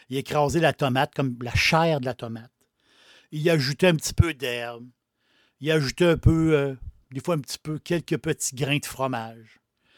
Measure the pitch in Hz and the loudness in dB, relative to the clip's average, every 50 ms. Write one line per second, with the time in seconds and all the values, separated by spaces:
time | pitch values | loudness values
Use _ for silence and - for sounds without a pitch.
0 | - - 123 139 131 - 147 151 147 143 123 170 165 151 - - 147 135 123 131 | -14 -8 -6 -6 -4 -2 0 2 2 2 2 2 2 2 2 2 0 0 2 2
1 | 143 - - - 143 131 123 120 120 120 - - - - - 160 165 165 160 143 | 0 0 0 -2 -4 -2 -4 -6 -6 -2 0 0 2 2 4 4 4 2 2 0
2 | - 131 120 - - 117 113 110 113 123 _ _ _ _ _ _ _ _ _ _ | -2 -4 -6 -6 -8 -10 -10 -12 -14 -18 _ _ _ _ _ _ _ _ _ _
3 | _ - - - _ _ - 151 147 165 165 156 131 131 147 - - 185 170 147 | _ -20 -20 -20 _ _ -8 -2 0 2 2 2 2 0 0 2 4 4 4 4
4 | - - - - - 165 156 127 139 127 120 120 120 120 120 117 120 127 - _ | 0 -2 -4 -2 -2 -4 -4 -6 -6 -6 -6 -6 -8 -10 -12 -14 -16 -20 -20 _
5 | _ _ _ _ _ _ _ _ _ _ _ _ 135 151 160 160 143 127 - - | _ _ _ _ _ _ _ _ _ _ _ _ -2 0 0 2 0 0 0 2
6 | 180 175 160 - - 160 165 165 160 160 156 143 139 139 135 131 - - - _ | 4 4 4 4 6 4 6 6 6 4 4 4 2 0 -4 -6 -12 -16 -18 _
7 | _ _ 127 135 - - 175 156 135 - - - - 156 156 143 - - 175 170 | _ _ -12 -8 -4 -2 -2 -2 -4 -6 -10 -12 -10 -8 -10 -8 -4 -2 -2 -2
8 | - - 170 135 - 160 151 - - - 131 117 143 135 143 143 - - - - | -2 -2 -6 -4 -2 -4 -4 -4 -6 -8 -6 -4 -2 -2 -2 -2 -4 -6 -6 -6
9 | 131 131 127 117 113 113 113 117 113 110 _ _ _ _ _ _ _ _ _ | -4 -4 -4 -6 -8 -10 -14 -18 -20 -20 _ _ _ _ _ _ _ _ _